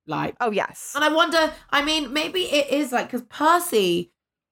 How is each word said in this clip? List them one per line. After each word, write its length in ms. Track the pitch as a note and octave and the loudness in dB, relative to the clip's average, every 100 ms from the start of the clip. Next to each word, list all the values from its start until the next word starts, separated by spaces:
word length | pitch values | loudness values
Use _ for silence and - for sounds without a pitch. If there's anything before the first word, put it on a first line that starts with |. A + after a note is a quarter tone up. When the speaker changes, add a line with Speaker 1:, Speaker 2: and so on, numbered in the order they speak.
| - | -8
Speaker 1:
Like, 300 | D3 D3 - | -6 -6 -4
Speaker 2:
Oh, 100 | A#3+ | -2
yes. 420 | F#3+ - - - C#4 | -2 -4 -8 -10 0
Speaker 1:
and 80 | |
I 60 | D4+ | 2
wonder, 400 | D#4 E4+ E4 D#4 - - | 2 2 2 0 -2 -4
I 140 | C#4 C#4+ | -2 0
mean, 260 | D#4 B3+ | -2 -2
maybe 300 | D4+ D#4+ F#4 | -4 -2 -2
it 280 | - C#4+ C#4 | 0 0 2
is, 200 | C#4+ C4 | 0 0
like, 180 | A#3+ A3+ | -2 -4
'cause 120 | B3 - | -8 -10
Percy 840 | - D4+ F4 E4+ A3 F#3 F3 F3 _ _ _ _ | 0 4 4 2 2 2 0 -2 _ _ _ _